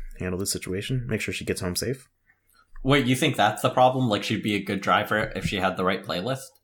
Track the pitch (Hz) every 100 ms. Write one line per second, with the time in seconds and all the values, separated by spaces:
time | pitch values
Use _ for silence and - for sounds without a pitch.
0 | - - 92 90 98 90 - 92 107 131
1 | 117 107 - 90 - 92 92 90 110 135
2 | - _ _ _ _ _ _ - 131 143
3 | 123 127 156 127 104 113 - - 127 131
4 | 127 101 - 107 107 104 95 95 98 92
5 | 104 107 - 92 - 101 95 92 92 98
6 | - 85 107 131 - -